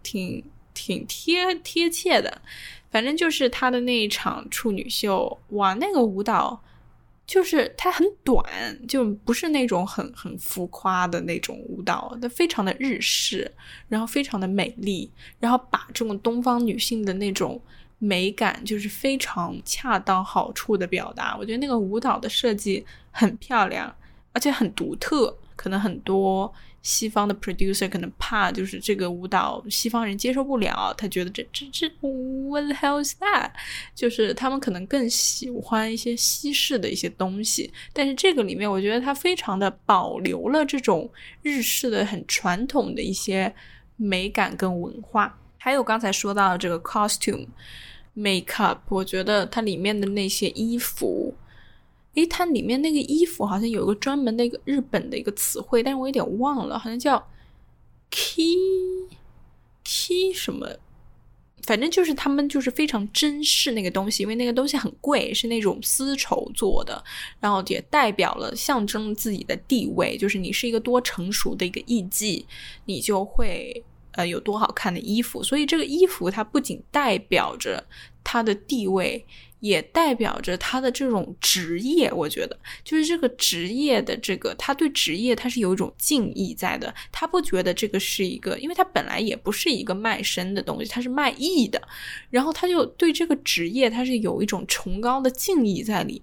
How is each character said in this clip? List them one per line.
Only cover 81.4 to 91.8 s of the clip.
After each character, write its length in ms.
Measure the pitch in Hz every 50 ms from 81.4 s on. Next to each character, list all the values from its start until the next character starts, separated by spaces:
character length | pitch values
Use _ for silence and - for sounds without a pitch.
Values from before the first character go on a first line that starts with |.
| - - - 185 175 160 170 175
业。 320 | 220 262 311 349 262 -
我 160 | 165 175 156
觉 200 | 151 - - -
得 120 | - - - - - - - -
就 140 | - 311
是 80 | 320 311
这 100 | 311 339 339
个 100 | 330 240
职 380 | 247 - - - 202 170 170
业 340 | 180 220 262 294 294 247 208
的 160 | - - -
这 180 | - 208 - 190
个， 180 | 180 - - 87
他 180 | - - - 285
对 160 | 277 330 294
职 280 | 277 - - - 151
业 180 | 180 226 247 233
他 120 | 220 -
是 120 | 247 240 247
有 140 | 214 180 190
一 20 |
种 180 | 190 196 - - -
敬 340 | - - 302 269 214 - -
意 220 | - 196 175 160
在 240 | - - - - -
的， 120 | - - - - - -
他 160 | - - 311
不 120 | 311 - 359
觉 220 | 311 - - 185
得 100 | 180 180
这 160 | 175 - -
个 120 | 208 - 190
是 260 | - - - - 196
一 140 | 180 - -
个， 180 | - 190 185
因 100 | - -
为 60 | 302 359
他 100 | - 370
本 220 | 381 - - -
来 140 | - - -
也 160 | 220 208 -
不 160 | - - 185
是 180 | 208 - - -
一 140 | 269 - -
个 100 | 220 180
卖 300 | 196 214 226 208 - 196
身 320 | - - - 180 185 196
的 80 | 196 -
东 200 | - 156 - -
西， 60 | 220
他 100 | - 240
是 80 | 240
卖 220 | 254 247 285 294 254 -
艺 300 | - 269 339 381 320 233
的， 120 | - - -